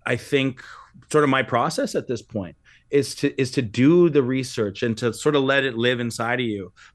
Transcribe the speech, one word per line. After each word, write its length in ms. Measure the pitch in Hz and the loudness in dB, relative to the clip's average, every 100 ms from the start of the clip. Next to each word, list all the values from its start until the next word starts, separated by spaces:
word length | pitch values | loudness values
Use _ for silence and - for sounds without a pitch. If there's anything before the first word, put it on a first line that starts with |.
| - | -4
I 100 | 123 | -4
think, 480 | - 143 135 131 - - - - - | 0 0 0 -4 -14 -20 -20 -20 0
sort 140 | 151 147 | 2 4
of 40 | |
my 140 | 131 | 2
process 520 | 123 117 151 247 277 156 | 2 0 0 -2 -4 -4
at 120 | - | -4
this 140 | 117 | -6
point 340 | - 107 85 - _ _ - | -8 -10 -10 -14 _ _ -2
is 220 | 143 127 | 0 0
to, 260 | - 143 - | -2 -2 -2
is 120 | 127 | -4
to 100 | 143 | -2
do 480 | 110 120 139 175 170 | -2 2 4 6 6
the 140 | 143 | 4
research 580 | 123 131 127 - 104 - | 0 -2 -4 -4 -4 -2
and 160 | 117 107 | -4 -2
to 160 | 123 | -2
sort 220 | - 151 143 | -2 0 2
of 80 | |
let 200 | 135 139 | 2 2
it 120 | 135 113 | 0 0
live 240 | 120 123 | 0 0
inside 400 | 117 110 117 123 | -4 -4 -4 -2
of 60 | 120 | -4
you. 260 | 101 90 - - | -6 -10 -16 -10